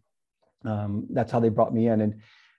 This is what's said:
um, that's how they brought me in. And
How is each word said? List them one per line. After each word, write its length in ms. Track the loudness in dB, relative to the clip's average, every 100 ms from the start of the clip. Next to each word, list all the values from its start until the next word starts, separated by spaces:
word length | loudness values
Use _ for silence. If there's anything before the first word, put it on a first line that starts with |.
| _ _ _ _ _ _
um, 440 | -6 -4 -4 -6 -4
that's 220 | -4 -2
how 80 | 2
they 80 | 2
brought 260 | 2 0
me 140 | 2 2
in. 120 | 2
And 200 | 0 -2 -16 _ _